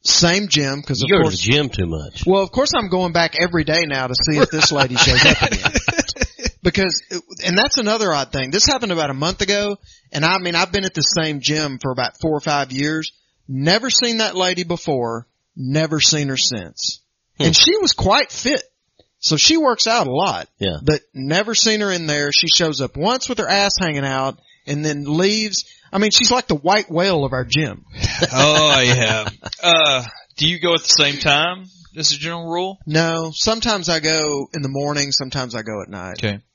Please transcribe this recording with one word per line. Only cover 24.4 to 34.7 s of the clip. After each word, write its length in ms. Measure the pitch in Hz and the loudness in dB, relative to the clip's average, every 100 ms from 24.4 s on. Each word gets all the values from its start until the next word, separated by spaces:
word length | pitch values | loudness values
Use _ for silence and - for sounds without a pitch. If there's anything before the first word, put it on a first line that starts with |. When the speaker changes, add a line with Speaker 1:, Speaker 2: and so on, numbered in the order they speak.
| _ _ | _ _
Speaker 1:
and 200 | - 147 | -6 -4
then 180 | 151 143 | -2 -4
leaves. 600 | 143 156 190 220 214 190 - - _ | -2 2 2 2 -2 -4 -6 -18 _
I 60 | 196 | 0
mean, 140 | 214 | 2
she's 180 | - 247 | 4 4
like 160 | 247 - | 0 0
the 80 | |
white 340 | 156 147 208 - | -2 2 0 0
whale 360 | 165 196 170 | 0 2 2
of 80 | 135 | 0
our 120 | 131 | -2
gym. 400 | 120 139 143 95 - | -2 -2 -2 -6 -16
<laughs> 420 | - - - 139 | -4 -4 -2 -2
Speaker 3:
Oh, 480 | 131 143 151 151 139 | 4 4 6 4 4
yeah. 480 | 123 123 110 110 104 - - - | 4 4 2 0 -4 -10 -14 -2
Uh, 400 | 175 165 151 131 117 - - - | 2 4 4 0 -4 -16 -20 -2
do 100 | 151 | -2
you 120 | 175 | 0
go 140 | 170 | 0
at 80 | 165 | 0
the 60 | - | 2
same 280 | - 143 143 | 2 2 2
time 460 | 151 143 165 185 185 180 170 160 | 2 2 2 -4 -14 -20 -20 -4
as 160 | 151 | -2
a 40 | 147 | -2
general 300 | 160 170 165 | -6 -8 -4
rule? 300 | 170 185 196 - | -4 -4 -6 -2
Speaker 1:
No. 460 | 156 165 165 165 | 0 2 -2 -4
Sometimes 540 | 151 220 226 233 208 165 | -2 -2 0 0 -2 -2
I 100 | 165 | -2
go 500 | 156 160 151 143 139 | 0 0 0 -2 -6
in 80 | 160 | -6
the 60 | |
morning, 420 | 139 | -6